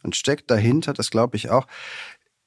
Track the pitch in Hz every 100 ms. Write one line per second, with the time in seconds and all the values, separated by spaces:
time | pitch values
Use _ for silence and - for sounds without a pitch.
0 | - - - 147 - 110 113 147 147 -
1 | - 113 120 110 - 127 - - - -
2 | - - _ _